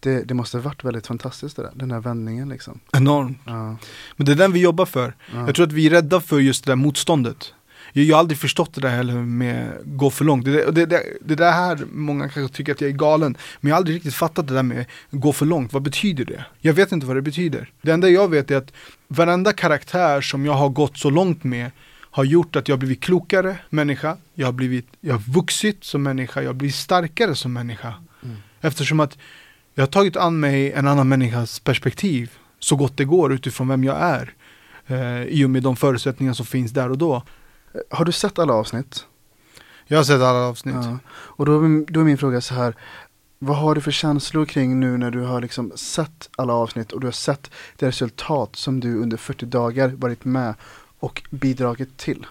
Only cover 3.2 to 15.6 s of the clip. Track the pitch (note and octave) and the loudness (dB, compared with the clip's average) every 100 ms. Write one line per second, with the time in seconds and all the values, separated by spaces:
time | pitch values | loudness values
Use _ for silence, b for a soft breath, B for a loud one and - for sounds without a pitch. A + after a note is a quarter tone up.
3.2 | C3 C3 - A#2 A2 A2+ B B B - | 0 -8 -10 -10 -8 -10 B B B -2
4.2 | C#3+ C#3+ F#3+ F3+ F3 E3 F3+ C#3 B2 - | 2 4 6 6 4 4 0 0 -4 -6
5.2 | B A#2+ A#2+ D3 E3+ D3+ D#3 E3+ D#3 F3+ | B -8 -4 2 2 4 6 6 4 0
6.2 | E3 D3+ C3+ B2+ - B2+ C#3+ C#3 - D#3+ | 2 4 4 2 0 2 2 0 0 2
7.2 | A#2+ A2+ - _ _ B B C#3+ D3+ D#3 | 2 -4 -16 _ _ B B 2 6 6
8.2 | E3+ D3 C#3 - E3 - C3+ A#2+ B2 B2 | 4 0 -2 -2 -2 -2 -2 0 -2 -2
9.2 | A#2+ A#2+ B2 A#2+ A#2 - C#3+ C#3+ C#3 - | -2 -2 -2 -2 -6 -10 -12 0 0 2
10.2 | D3+ C3+ B2 D3 C#3+ D#3+ E3 E3+ - - | 2 2 2 2 4 2 4 2 -2 -10
11.2 | - D3+ E3+ E3+ F3+ D#3+ C3 - D3+ C#3+ | -4 2 4 4 2 -2 -6 -6 -4 -4
12.2 | C#3+ C#3+ C3+ - C#3+ C#3 C#3+ C#3 D#3 D#3 | -4 -4 -6 -6 -6 -2 -2 0 2 4
13.2 | D#3 A#2 B B C#3+ D#3+ F3+ E3 D#3+ B2 | 2 -2 B B 0 2 2 -2 -4 -2
14.2 | E3 - D3 C3 C3 A#2+ A#2+ B B C#3+ | -2 -2 -2 0 0 -2 -8 B B -2
15.2 | D3 C#3+ D3 E3 | 0 2 0 0